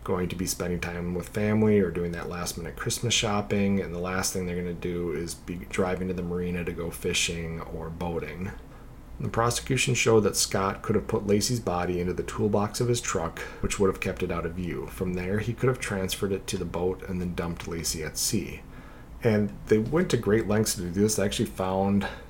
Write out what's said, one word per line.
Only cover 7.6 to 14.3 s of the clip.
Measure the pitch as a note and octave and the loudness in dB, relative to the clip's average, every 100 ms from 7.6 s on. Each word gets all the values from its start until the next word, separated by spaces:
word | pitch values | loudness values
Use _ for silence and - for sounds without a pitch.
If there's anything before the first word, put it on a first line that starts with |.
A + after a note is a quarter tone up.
or | D#2+ E2+ D#2+ | -8 -8 -8
boating. | E2 F2 E2 D2+ D2+ F#2+ - - - - - - - | -6 -4 -4 -6 -6 -8 -8 -14 -16 -16 -16 -14 -8
The | G#2 | -2
prosecution | G#2+ A#2 - - C3 - | 2 2 2 0 2 2
showed | B2 - A2+ | 4 6 6
that | G2+ | 6
Scott | - - G#2 F#2+ G#2 | 2 0 2 0 0
could | - G#2 | 0 0
have | - | 2
put | A2 G2 | 0 4
Lacey's | G#2 G2+ B2 | 4 4 0
body | F#2+ F2 F2+ F2+ | 0 0 0 0
into | F2 | 0
the | E2+ | -2
toolbox | - - G#2+ G#2 G#2 - | -4 0 2 2 2 0
of | A#2+ | 2
his | A#2+ | 2
truck, | - F#2 E2 - - - | 0 -2 -2 -4 -10 -4
which | - - | -2 4
would | G2 | 4
have | F2 | 4
kept | - F2+ | -2 -2
it | F2+ | -2